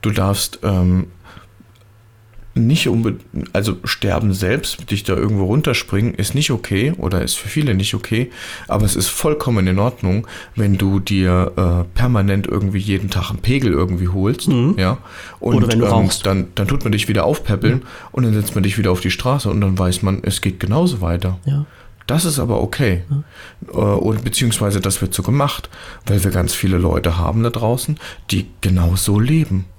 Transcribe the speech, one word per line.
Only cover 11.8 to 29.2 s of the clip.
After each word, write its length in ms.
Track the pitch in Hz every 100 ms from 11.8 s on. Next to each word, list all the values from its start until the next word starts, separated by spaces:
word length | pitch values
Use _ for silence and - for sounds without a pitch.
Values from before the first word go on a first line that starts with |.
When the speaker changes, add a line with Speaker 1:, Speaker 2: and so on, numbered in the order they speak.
| 87 -
Speaker 1:
permanent 500 | 123 117 98 98 98
irgendwie 320 | 95 95 98
jeden 300 | 101 98 101
Tag 200 | 92 -
einen 100 | -
Pegel 320 | - 135 123
irgendwie 380 | 73 90 87 90
holst, 400 | 95 98 139 -
Speaker 2:
Mhm. 260 | 127 131 208
Speaker 1:
ja, 200 | 92 131 - - - -
und, 180 | - 110
Speaker 2:
Oder 100 | 104
wenn 120 | 113
du 60 | 101
Speaker 1:
ähm, 60 |
Speaker 2:
rauchst. 340 | 98 95 - 101
Speaker 1:
dann, 220 | 95 92 -
dann 120 | 98
tut 160 | -
man 80 | 107
dich 160 | 107 -
wieder 160 | 104
aufpäppeln 580 | 85 151 - 98 135 127
Speaker 2:
Ja. 60 | - - -
Speaker 1:
und 120 | -
dann 100 | 120
setzt 220 | 107 101 104
man 80 |
dich 140 | 95 95
wieder 140 | 95
auf 80 | 90
die 120 | 95
Straße 380 | 90 127 139 104
und 120 | 101
dann 160 | 98 92
weiß 240 | 90 90
man, 180 | 98 98
es 180 | - 98
geht 180 | 101 90
genauso 400 | 95 127 180 117
weiter. 380 | 85 85 92 92 139
Speaker 2:
Ja. 200 | 143 147 - - - -
Speaker 1:
Das 180 | 147 175
ist 140 | 139
aber 220 | - 110
okay. 420 | - - 123 92 87
Speaker 2:
Ja. 140 | 143 - - - - -
Speaker 1:
Äh, 280 | - 104 101
und 240 | 107 110
beziehungsweise 580 | 117 - 120 - 104 98
das 180 | 98 -
wird 140 | 90
so 80 | -
gemacht, 480 | 98 139 143 - - - - - -
weil 140 | 101
wir 80 | 95
ganz 240 | 92 85 -
viele 240 | 95 90
Leute 400 | 87 82 85 82
haben 240 | 85 113
da 80 | 117
draußen, 480 | 113 113 127 - 147 - - -
die 160 | 95 - -
genau 360 | 95 90 87 92
so 240 | -
leben. 460 | 104